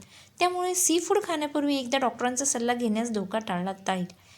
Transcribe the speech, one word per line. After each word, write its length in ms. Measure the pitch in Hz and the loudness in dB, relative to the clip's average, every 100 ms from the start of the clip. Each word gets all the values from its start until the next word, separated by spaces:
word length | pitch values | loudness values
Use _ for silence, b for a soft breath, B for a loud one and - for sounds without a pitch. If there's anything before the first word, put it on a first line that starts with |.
| B B B - | B B B 0
त्यामुळे 340 | 359 359 359 359 | 0 2 0 2
सीफूड 440 | - 339 349 403 | 2 2 2 2
खाण्यापूर्वी 520 | - 311 294 294 285 277 | 2 -2 -2 0 2 0
एकदा 220 | 240 269 | 0 2
डॉक्टरांचा 480 | 247 - 247 254 277 | 0 0 -2 0 0
सल्ला 280 | 247 233 | 0 0
घेण्यास 380 | 240 233 214 240 | 0 0 0 0
धोका 280 | 214 190 220 | -2 -2 -4
टाळता 540 | 220 180 190 190 - | -2 -2 -4 -4 -2
येईल. 120 | 190 180 - b | -2 -2 -8 b